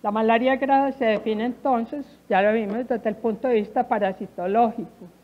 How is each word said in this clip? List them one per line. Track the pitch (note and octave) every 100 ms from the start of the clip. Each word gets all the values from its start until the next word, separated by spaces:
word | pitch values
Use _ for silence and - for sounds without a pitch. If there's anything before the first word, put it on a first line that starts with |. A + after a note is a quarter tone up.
La | G#3+
malaria | G#3+ A3 A3+ B3+ C4+
grave | C4+ C4+ C#4
se | C4+ A3+
define | G#3 A3 G#3+ A#3+
entonces, | B3 C#4 A#3+ A3+ D4 C4+ - _
ya | F#3+
lo | G3+
vimos, | A3 G#3 A3 B3
desde | A#3+ A3+
el | G#3+
punto | A#3 G#3+ C4
de |
vista | A#3 G3+ - A#3+
parasitológico. | A3+ G3 F#3+ G3 - F3+ G#3 A#3 A3+ E3+ - F3 _